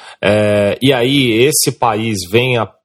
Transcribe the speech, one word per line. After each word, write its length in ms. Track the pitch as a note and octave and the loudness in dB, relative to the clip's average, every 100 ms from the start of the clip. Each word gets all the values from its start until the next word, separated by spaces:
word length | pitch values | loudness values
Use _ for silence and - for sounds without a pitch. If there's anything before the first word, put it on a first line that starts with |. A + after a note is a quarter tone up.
| - - | -20 -6
é, 560 | F#2+ G#2 G#2 G#2 G2+ - | -2 0 2 2 0 0
e 120 | C3 | 0
aí 400 | B2+ B2 C#3 B2+ A2 | 2 0 0 2 2
esse 300 | C3+ D3 - | 2 0 -4
país 460 | B2 A#2+ A2 A2+ G#2 F2 | -2 -2 -2 -4 -6 -2
vem 260 | A2 B2+ A#2+ | -2 0 -2
a 140 | G#2 _ | -4 _